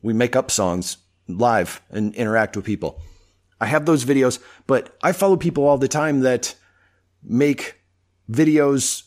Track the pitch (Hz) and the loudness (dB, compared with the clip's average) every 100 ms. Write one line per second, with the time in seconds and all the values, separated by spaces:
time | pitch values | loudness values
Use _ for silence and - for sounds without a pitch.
0 | 110 113 123 127 127 - 95 87 90 - | -2 0 2 0 -2 -2 0 -2 -6 -12
1 | _ _ - 90 120 110 87 - _ 104 | _ _ -14 -2 2 2 0 -6 _ -6
2 | 107 - 113 113 107 104 98 101 80 - | -4 -2 -2 0 0 -4 -6 -6 -6 -10
3 | - - _ _ _ _ 113 151 151 156 | -20 -20 _ _ _ _ -2 0 2 0
4 | 123 135 127 120 - - - 131 - _ | 2 2 2 -2 -14 -20 -2 -2 -2 _
5 | - 180 196 185 170 147 143 143 131 151 | -4 0 2 2 0 2 2 2 2 0
6 | 156 143 131 123 - - _ _ _ _ | 0 2 2 0 -4 -12 _ _ _ _
7 | _ _ - 117 147 135 - - _ _ | _ _ -4 0 2 0 -6 -16 _ _
8 | _ _ - 113 156 151 143 139 120 - | _ _ -8 0 4 4 4 2 -2 -6